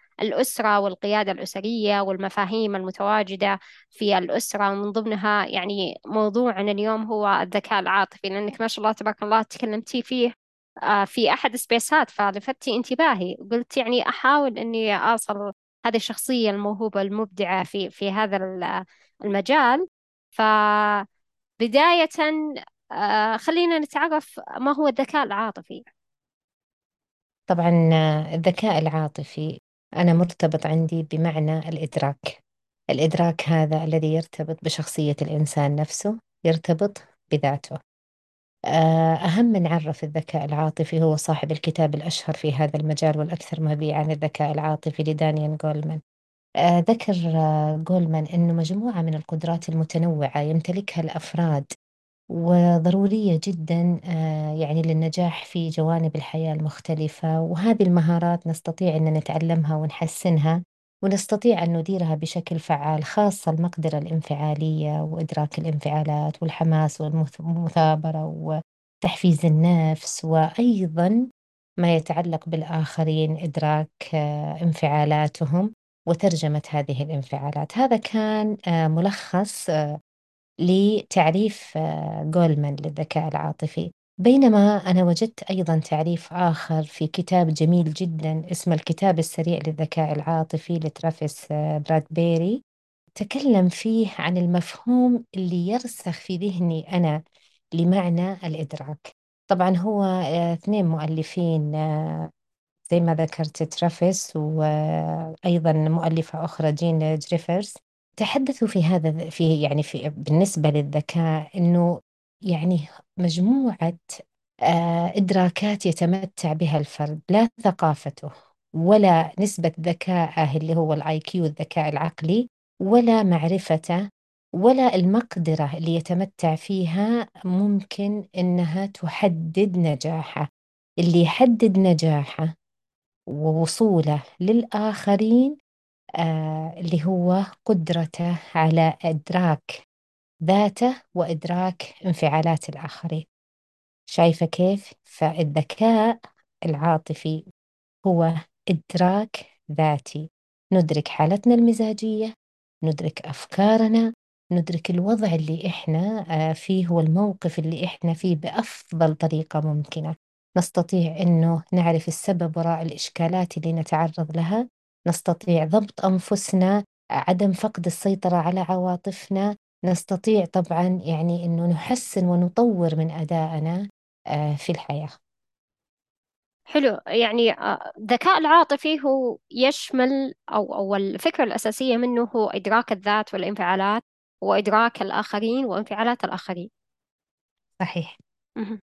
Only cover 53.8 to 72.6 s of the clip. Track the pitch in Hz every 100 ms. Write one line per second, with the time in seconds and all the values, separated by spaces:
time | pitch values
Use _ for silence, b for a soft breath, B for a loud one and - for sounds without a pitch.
53.8 | 175 170 180 165 160 151 151 156 147 160
54.8 | 160 160 160 170 175 - - 175 165 160
55.8 | 160 165 160 156 143 160 160 156 151 -
56.8 | - 156 156 - 160 160 165 170 214 226
57.8 | 185 175 165 170 170 170 165 160 - 165
58.8 | 185 160 160 156 - 156 165 165 151 156
59.8 | 156 - 165 - 180 160 156 165 175 _
60.8 | _ _ 190 196 - 208 240 208 170 170
61.8 | 165 190 165 156 160 175 - 170 - 147
62.8 | 147 156 151 - 208 196 - 160 175 170
63.8 | 156 151 160 160 - 143 151 151 156 156
64.8 | 151 151 156 160 156 - 151 - 160 151
65.8 | 147 151 151 151 151 - 160 - 165 160
66.8 | 156 - 151 160 151 - 160 170 165 170
67.8 | 156 156 160 156 156 156 156 156 - _
68.8 | _ _ 185 - 180 156 165 156 170 175
69.8 | 156 156 - - 160 160 156 - 240 208
70.8 | 180 160 180 226 254 - _ _ _ -
71.8 | 175 165 156 160 170 160 - 160